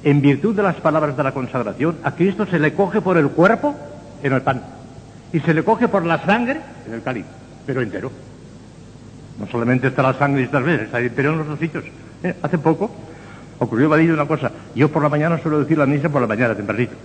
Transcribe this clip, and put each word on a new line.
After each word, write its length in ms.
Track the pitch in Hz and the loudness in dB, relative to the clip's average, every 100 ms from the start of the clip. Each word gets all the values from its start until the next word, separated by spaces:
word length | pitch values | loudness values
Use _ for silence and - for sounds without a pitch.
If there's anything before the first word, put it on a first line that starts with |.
En 180 | 147 143 | 4 6
virtud 340 | 139 135 208 208 | 6 4 2 2
de 80 | |
las 120 | 202 - | 0 2
palabras 400 | 160 156 151 135 | 2 2 0 0
de 80 | |
la 80 | 135 | -2
consagración, 640 | 135 123 131 110 98 156 165 | -2 -4 -4 -4 -2 -2 0
a 80 | 147 | -6
Cristo 340 | 131 185 196 208 | 0 0 0 -2
se 120 | 170 | 2
le 160 | 151 | 2
coge 280 | - 196 202 | 2 0 0
por 160 | 185 175 | 2 2
el 120 | 139 | 2
cuerpo 460 | 156 190 233 294 285 - - - - | 4 4 4 0 -4 -12 -16 -18 -6
en 100 | 139 | 0
el 80 | 131 | 0
pan 200 | 139 131 - - - - - - - | 0 -2 -6 -18 -18 -20 -20 -20 -4
y 60 | 160 | -2
se 140 | 151 | 2
le 100 | 160 | 2
coge 240 | 156 220 240 | 2 2 2
por 180 | 202 170 | 2 2
la 180 | 160 - | 0 2
sangre 360 | 220 240 277 - - - | 2 2 -4 -8 -18 -12
en 60 | |
el 80 | 117 | -8
cáliz, 220 | 127 120 85 - - - - | -6 -6 -8 -18 -20 -16 -6
pero 140 | 131 | -4
entero. 300 | 113 95 98 - - - - - - - - - - - - - | -4 -6 -10 -12 -20 -20 -20 -20 -20 -20 -20 -20 -20 -20 -18 -12
No 80 | 98 | -6
solamente 400 | 120 117 127 131 | -2 2 2 2
está 140 | 131 | 2
la 120 | 131 | 2
sangre 280 | 131 139 139 | 2 2 2
y 40 | - | 2
estas 180 | 139 | 0
veces, 220 | 135 143 107 | 2 0 0
está 120 | 123 | -2
entero 320 | 123 113 139 | -2 0 0
en 60 | 160 | 0
los 80 | 151 | -4
dos 120 | 147 | -4
sitios. 240 | 165 156 - - - - | -6 -6 -10 -16 -20 -8
Eh, 120 | 180 - | -8 -4
hace 160 | 147 170 | -2 0
poco 320 | 160 156 202 - - - - - - - | 2 0 -2 -6 -18 -18 -18 -20 -20 -6
ocurrió 260 | 110 113 151 | -2 2 4
en 60 | |
Madrid 220 | 151 165 | 4 4
una 120 | 160 147 | 2 0
cosa. 260 | 151 127 - - | -2 -4 -8 -10
Yo 160 | 113 147 | 2 2
por 140 | 151 | 4
la 60 | 147 | 0
mañana 280 | 147 156 165 | 2 0 0
suelo 220 | 165 151 | 0 0
decir 180 | 139 156 | 2 2
la 80 | 135 | 4
misa 240 | 147 160 | 2 2
por 120 | 143 | 0
la 60 | 117 | 0
mañana, 280 | 110 123 104 | 2 0 0
tempranito. 380 | 101 107 120 - | -4 -2 -4 -6